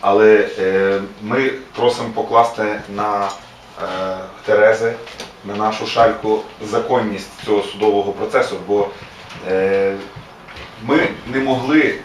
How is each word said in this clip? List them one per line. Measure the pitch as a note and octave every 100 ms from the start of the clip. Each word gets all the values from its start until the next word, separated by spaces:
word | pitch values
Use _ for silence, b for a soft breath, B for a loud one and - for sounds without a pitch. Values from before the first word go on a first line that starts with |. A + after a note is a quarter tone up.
але, | G2 G2+ A2 G#2+ G2 -
е, | F#2+ F#2+ G2 G2 G2+ -
ми | G#2+ B2+ C3+ - - -
просимо | D#3 - A#2
покласти | A2 G2+ A2+ A#2 A2 G#2+ G#2 G2+ G2+
на, | G#2 G2+ G2 - - - - -
е, | F2 F#2 F#2+ F#2 F#2 - -
Терези, | F2 A2 A2+ A2+ A#2 - - - - G2+
на | G#2
нашу | G#2+ A2 A2
шальку | A#2 A2+ G#2+ A2 G#2+ - -
законність | G#2+ G2+ - B2 G#2+ G2 - - -
цього | G#2
судового | F#2+ G2 G#2+ G2+ G2
процесу, | G2 - C3 - F#2+ F2+
бо, | G#2 G2+ B B B B - F2+
е, | F#2+ F#2+ G2 G2 G2 F#2+ - - - - - - -
ми | A2+ D#3 E3+ - A2+
не | C3
могли | C3+ B2+ C3 D#3 C#3 -